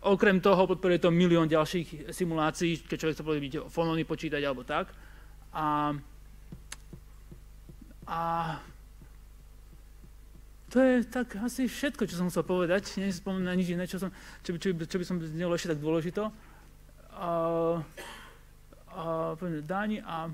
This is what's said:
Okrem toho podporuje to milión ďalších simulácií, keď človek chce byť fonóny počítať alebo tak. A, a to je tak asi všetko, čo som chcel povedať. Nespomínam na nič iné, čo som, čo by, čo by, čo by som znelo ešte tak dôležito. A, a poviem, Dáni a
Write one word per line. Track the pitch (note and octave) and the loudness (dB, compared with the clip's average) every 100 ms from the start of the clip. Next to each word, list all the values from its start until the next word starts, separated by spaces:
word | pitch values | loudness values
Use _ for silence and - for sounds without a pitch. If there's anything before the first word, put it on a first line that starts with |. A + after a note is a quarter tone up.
| - | 4
Okrem | G3 A3 F#3 | 6 6 6
toho | G3+ F#3 F#3 | 6 6 6
podporuje | F3+ F#3+ F3 | 4 4 4
to | F3+ | 6
milión | E3+ F3+ E3+ D#3 | 6 6 6 6
ďalších | D#3+ D#3 F3+ D#3+ D#3 D3+ | 4 2 -2 -4 -10 -12
simulácií, | D#3+ F3+ D#3+ D#3 - E3+ D#3+ - | -4 -2 2 0 2 -2 -2 -6
keď | D#3 D#3+ | -4 -2
človek | C#3+ | -2
chce | D#3 | -2
byť | D3+ C#3+ D3 - | -2 -2 -6 -6
fonóny | - E3 D#3+ D#3 | -2 0 0 -2
počítať | D#3 D#3+ D3 C#3+ | -4 -4 -2 -2
alebo | B2+ | -4
tak. | B2+ D3+ F#3 - - - - - - | -4 -4 -4 -10 -20 -20 -20 -20 -12
A, | E3 D#3 D3 D3 D3 C#3 - - - - - - - - - - - - - - - - - - - - | -4 0 0 0 -2 -8 -20 -20 -20 -18 -18 -16 -18 -18 -20 -20 -20 -20 -20 -20 -20 -20 -20 -20 -18 -8
a | E3 E3 E3 E3 D3+ - - - - - - - - - - - - - - - - - - - - - | -4 -2 0 -2 -6 -10 -20 -20 -20 -20 -20 -20 -20 -20 -20 -20 -20 -20 -20 -20 -20 -20 -20 -20 -20 0
to | B3 | 6
je | C4 B3+ A3+ | 6 6 2
tak | B3+ B3 G3+ | -4 -4 -4
asi | A#3+ B3 B3+ | -6 -2 -2
všetko, | - C#4+ - G3 | 0 -4 -2 -4
čo | E3+ | 0
som | F3+ | 0
chcel | E3+ D3+ | 0 0
povedať. | F3+ F3 F#3+ G3+ - | 2 4 2 0 -4
Nespomínam | G3 F3 G3 F#3+ F3+ | -4 -4 -4 -4 0
na | F3+ | 0
nič | F3+ F3 | 0 -2
iné, | |
čo | F3+ F#3+ | -4 -4
som, | F#3+ - - - - | -6 -8 -20 -14 -8
čo | E3+ | -4
by, | |
čo | G3 | -2
by, | E3+ D#3+ | -2 -4
čo | F#3+ | -4
by | F3+ | -2
som | F3+ | -4
znelo | D#3+ D#3 F3+ E3+ | -4 -4 0 0
ešte | - D3+ | 0 -2
tak | |
dôležito. | D3+ D#3+ E3 F#3+ G#3+ G#3+ - - - - - - - - | 0 0 0 -2 -4 -6 -20 -20 -20 -20 -20 -20 -20 -8
A, | E3+ E3+ E3 E3 E3 E3+ D3+ - - - - - - - - - - F#3 | -2 0 0 2 2 0 -4 -12 -14 -16 -18 -20 -20 -20 -20 -20 -16 -8
a | E3 E3 E3 D#3+ | -4 -2 -4 -4
poviem, | F3+ D#3 D3+ | -6 -6 -4
Dáni | F#3+ G#3+ G#3+ | -4 -2 -4
a | - E3 E3 | -6 -8 -8